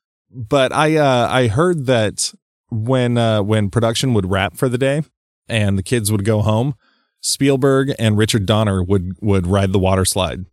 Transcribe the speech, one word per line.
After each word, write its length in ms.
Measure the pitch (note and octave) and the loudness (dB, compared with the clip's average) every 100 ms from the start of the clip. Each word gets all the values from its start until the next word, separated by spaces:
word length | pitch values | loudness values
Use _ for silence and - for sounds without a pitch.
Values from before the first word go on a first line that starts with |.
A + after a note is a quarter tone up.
| _ _ _ C3 | _ _ _ -14
But 380 | A2 C#3+ B2+ | -2 0 0
I, 220 | - D#3 D#3 | 0 0 2
uh, 300 | C#3+ B2+ A#2 | 2 2 0
I 180 | B2+ B2 | 0 0
heard 380 | G#2 F3+ E3+ B2+ | 2 0 0 0
that 480 | A#2+ G#2 - - - _ _ _ | 0 0 -4 -8 -10 _ _ _
when, 480 | A2+ A2+ C3 B2 A#2+ | -6 -2 0 2 2
uh, 240 | A2+ G#2+ | 2 0
when 260 | G2+ A2 G2+ | 0 0 0
production 460 | A#2 A2+ A#2 C#3 A2+ | 0 -2 0 0 2
would 160 | F#2 | 2
wrap 260 | G2 G2 - | 0 -2 -2
for 100 | C3+ | -4
the 120 | A#2+ | 0
day 240 | C3+ D3 D3+ _ _ _ - | -2 -2 -6 _ _ _ -6
and 300 | A2+ G#2 G2 | -2 0 0
the 60 | |
kids 280 | - A#2+ G2+ | -2 -2 0
would 140 | G#2+ G2 | -2 0
go 160 | G#2+ | 0
home, 320 | G#2 G#2+ C3+ - _ _ _ _ | 0 0 -2 -6 _ _ _ _
Spielberg 720 | - - C#3 C3+ C#3 C3+ C#3 - | -8 -2 0 2 2 2 0 -2
and 180 | A2+ G#2+ | 0 2
Richard 300 | A2 A#2 F#2+ | 2 0 0
Donner 360 | G#2+ G#2+ F#2+ | 0 0 0
would, 300 | F2+ G2 F2+ F#2 | 0 0 -2 -4
would 240 | G#2 G2 F2 | 0 0 2
ride 280 | G2+ G2 | 0 2
the 60 | G2 | 2
water 260 | F#2+ F#2+ F#2 | 2 2 0
slide. 400 | G2+ F2+ C2 F2+ | 0 -4 -4 -12